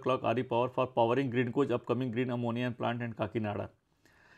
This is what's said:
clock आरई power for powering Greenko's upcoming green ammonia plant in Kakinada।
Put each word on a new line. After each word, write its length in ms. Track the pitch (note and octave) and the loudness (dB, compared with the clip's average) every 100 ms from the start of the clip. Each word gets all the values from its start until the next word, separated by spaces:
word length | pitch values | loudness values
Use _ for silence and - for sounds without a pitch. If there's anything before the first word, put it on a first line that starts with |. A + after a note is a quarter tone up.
| B2+ | 0
clock 200 | C3 A2+ | 0 0
आरई 120 | A#2 B2+ | 0 0
power 200 | A#2 B2 | 0 0
for 120 | C3 B2+ | 0 0
powering 440 | - A#2 B2 C#3 | 2 4 4 2
Greenko's 360 | A#2+ B2 C3+ B2+ A#2+ | 0 0 2 2 0
upcoming 340 | - A#2+ B2+ A2 | 0 -2 0 -2
green 180 | B2+ | -2
ammonia 360 | A#2+ A#2+ A#2 B2 A2+ | 0 -2 -2 -4 -2
plant 260 | A#2+ A#2+ A#2+ | -2 -2 -6
in 80 | A2 | -4
Kakinada। 480 | G#2+ A#2 G#2+ G2+ G2 _ _ _ _ _ - | -2 -2 -2 -4 -6 _ _ _ _ _ -20